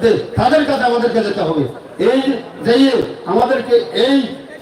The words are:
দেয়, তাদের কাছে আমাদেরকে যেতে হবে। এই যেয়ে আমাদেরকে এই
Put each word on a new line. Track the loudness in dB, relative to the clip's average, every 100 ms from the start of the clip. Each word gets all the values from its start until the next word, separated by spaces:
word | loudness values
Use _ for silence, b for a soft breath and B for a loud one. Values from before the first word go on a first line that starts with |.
দেয়, | 2 2 0 0
তাদের | 2 2
কাছে | 2 0
আমাদেরকে | 0 0 0 0
যেতে | 0 -2
হবে। | -2 -2 -4 -6 -16 -2
এই | 0 2 0 -4 -8 -8
যেয়ে | 0 4 4 2 -2 -8 -4
আমাদেরকে | 0 0 0 2 0 0
এই | 0 2 2 0 -6 -14 -18